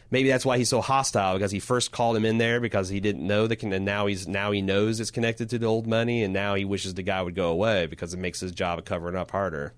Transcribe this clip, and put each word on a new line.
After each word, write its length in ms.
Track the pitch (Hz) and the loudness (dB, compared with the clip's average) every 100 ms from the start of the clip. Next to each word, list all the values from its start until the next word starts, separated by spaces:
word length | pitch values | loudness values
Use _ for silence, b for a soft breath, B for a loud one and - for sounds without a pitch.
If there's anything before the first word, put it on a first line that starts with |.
| B | B
maybe 160 | 123 135 | 0 4
that's 180 | 131 131 | 2 2
why 120 | 127 | 2
he's 100 | 117 | 2
so 120 | 123 | 0
hostile, 540 | 101 135 135 110 95 | 2 2 2 2 2
because 160 | 95 98 | 2 0
he 80 | 98 | -2
first 320 | - 123 - | 0 0 0
called 260 | - 117 113 | 0 2 4
him 80 | |
in 140 | 110 110 | 2 4
there 220 | 117 117 | 2 2
because 280 | 120 104 95 | 0 -2 -2
he 120 | 98 | 0
didn't 260 | 101 95 82 | 0 -2 0
know 200 | 104 110 | 2 2
the 80 | 113 | 0
con-, 160 | 110 | -2
and 120 | 95 | 0
now 220 | 98 101 104 | 0 0 0
he's, 220 | 98 95 | -2 -4
now 240 | 98 101 | -2 0
he 100 | 104 | 0
knows 380 | 95 98 107 113 | 2 2 2 0
it's 100 | 110 | -4
connected 400 | - 117 113 113 | -2 -2 -2 -4
to 80 | 117 | -2
the 80 | 113 | 0
old 200 | 110 113 | 0 2
money, 340 | 113 117 120 | 0 2 2
and 100 | 104 | 2
now 220 | 95 101 | 0 0
he 100 | 98 | 0
wishes 300 | 98 98 95 | 0 -2 -4
the 80 | 90 | -6
guy 180 | 92 95 | -2 -2
would 140 | 92 | -2
go 160 | 90 87 | 0 0
away 360 | 82 110 104 82 | 2 2 2 0
because 280 | - 87 | -4 -8
it 40 | 90 | -4
makes 200 | 90 - | -6 -4
his 120 | 92 | -8
job 260 | 87 90 85 | -4 -2 -2
of 60 | |
covering 320 | - 90 87 90 | -4 -6 -4 -4
up 140 | 87 | -4
harder. 420 | 95 98 78 73 | -2 -2 -2 -8